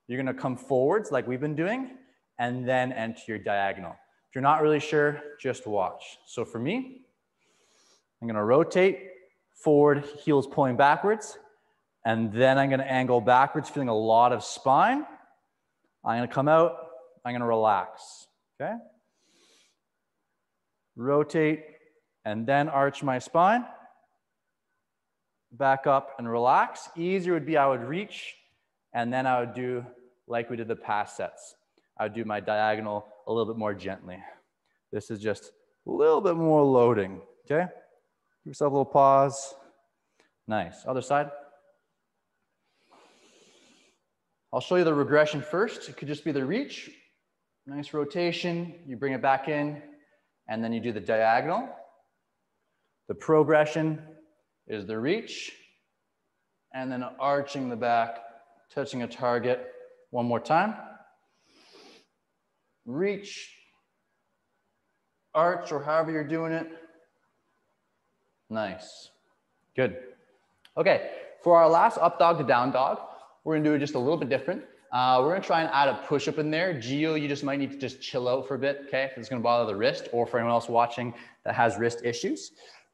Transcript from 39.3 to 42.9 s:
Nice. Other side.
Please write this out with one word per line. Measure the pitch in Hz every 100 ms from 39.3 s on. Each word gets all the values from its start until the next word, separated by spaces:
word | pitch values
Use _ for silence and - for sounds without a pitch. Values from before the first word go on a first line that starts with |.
| 131 - - - _ _ _ _ _ _ _ -
Nice. | 107 85 - -
Other | 131
side. | 123 143 147 - - _ _ _ _ _ _ _ _ _ _ _ _ _ _